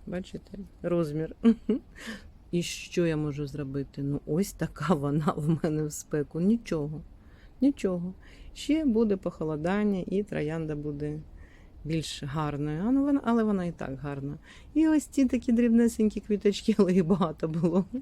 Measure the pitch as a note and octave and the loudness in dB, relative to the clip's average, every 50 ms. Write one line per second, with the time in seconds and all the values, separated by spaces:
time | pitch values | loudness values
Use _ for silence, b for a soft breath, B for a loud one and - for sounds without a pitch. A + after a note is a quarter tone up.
0 | - G#3 F3+ F3+ F#3 - - - - - - G3+ F#3+ - - - - F3 F3 E3+ | -12 -8 -8 -8 -8 -10 -14 -16 -16 -14 -16 -16 -16 -16 -14 -8 -4 -2 0 0
1 | E3 D3 D3 D#3 D#3 - - - - A#3 A3+ - - - G#3+ C#4+ - - - - | 0 0 -2 -4 -6 -6 -4 4 4 4 4 4 2 -2 -2 -2 -4 -10 -20 -16
2 | - A3+ A3 - - - - - - - - F3 E3 - - - - - - F#3 | -14 -14 -14 -14 -16 -20 -20 -20 -10 -4 -2 -2 -2 -2 -6 -10 -10 -6 -2 0
3 | F3 E3 D#3+ D3+ D3+ D3+ C#3 C#3+ D3 C#3 C#3 D3 D3 C3+ C3+ C#3 C#3 - - - | 0 0 0 0 -2 -4 -4 -6 -8 -8 -6 -8 -8 -6 -4 -6 -6 -6 -6 -6
4 | C#3 C#3 C#3+ C#3+ - - D3+ E3+ G3 - - - E3 D#3+ - - D3+ D3+ F#3 C#3+ | -4 -2 -2 -4 -2 -2 0 0 0 -2 -4 -6 -6 -6 -6 -4 0 2 2 2
5 | C#3 C#3+ C#3+ D#3 D3 C#3+ - - D3 D#3 D#3+ D3 - E3 D#3 D3+ D#3 D3+ D3 - | 2 0 0 0 0 0 -2 0 0 0 0 2 2 0 0 0 -2 -4 -6 -10
6 | - - - D3+ C#3+ - - D#3+ F3 G3 A3+ A#3 - - - D#3 D3 D3+ D#3 D3 | -8 -4 -2 -2 -2 -2 -4 0 2 2 2 0 0 -4 -4 -4 -4 -6 -8 -10
7 | - - - b b b b b b b b - B3+ C#4+ C#4 - - G3 F3+ F3 | -14 -16 -20 b b b b b b b b 0 0 0 2 0 -2 -2 -2 -2
8 | F3 F#3 F#3 B B B B B B B B - - - C#4+ D#4+ D#4+ C#4 G#3+ A3 | -6 -8 -10 B B B B B B B B -8 -2 0 0 2 2 2 4 4
9 | A#3 G#3 G3 F#3 - F3 - - E3 D#3 D3+ D3 D#3 F3 G3 G#3 G#3 G#3 G3 F#3 | 4 2 2 0 -2 -6 -6 -4 -4 -4 -4 -2 -2 0 0 2 2 2 0 0
10 | - - F#3 G3 G#3 - - D#3 D3+ D3 D#3+ E3 D#3+ D3+ D3+ D3 D3 D3 D3 C#3+ | -2 -2 -2 -2 -2 -2 -4 -4 -2 -2 -4 -4 -4 -4 -6 -6 -6 -6 -6 -6
11 | D3+ D3 D3+ D#3 D3+ - b b b b b b b b b b - C#3+ D#3+ D#3+ | -6 -6 -6 -8 -10 -14 b b b b b b b b b b -6 -4 -4 -4
12 | D3 - - - - C#3+ C3+ D#3+ D3+ D3 D3 C#3 D3 D3+ D3+ D#3 F#3+ A#3 C4 C#4 | -4 -6 -8 -8 -8 -6 -4 -2 -2 -2 -2 -4 -4 -4 -2 -2 0 2 2 2
13 | C#4 C#4+ C#4+ C#4 - A3+ A#3 A#3 A3 G#3+ G3+ F#3+ F3 F3 D#3+ - - - C3+ C3 | 2 2 2 2 2 2 2 2 2 2 0 0 -2 -4 -6 -6 -8 -8 -8 -8
14 | C#3 C#3+ C#3 C#3 C#3 C#3 D3 D#3+ B B B B B B - D4+ D#4+ D#4+ D#4 D4+ | -8 -8 -6 -6 -8 -8 -10 -10 B B B B B B 2 2 4 4 4 2
15 | - - - - C4+ B3 - A#3+ - - A#3 A#3 A#3+ A#3+ A3+ A#3 A#3 A#3 A#3 - | 2 0 2 2 2 2 2 0 2 2 4 4 6 6 6 6 6 4 4 2
16 | G#3+ G#3+ - G#3 - - G#3 G3 - G#3 G3 - - - G#3 - G3+ F3 F#3 F#3+ | 2 2 0 -2 -4 -2 0 2 2 2 2 2 0 2 4 6 6 6 6 4
17 | F3 D#3+ G#3 D#3 F#3 D#3+ D#3 - - D#3+ D#3 E3+ D#3 F3 E3 F#3+ F#3+ - - C4 | 4 4 4 2 2 0 -2 -2 -4 -2 0 2 2 2 2 2 0 0 -4 -10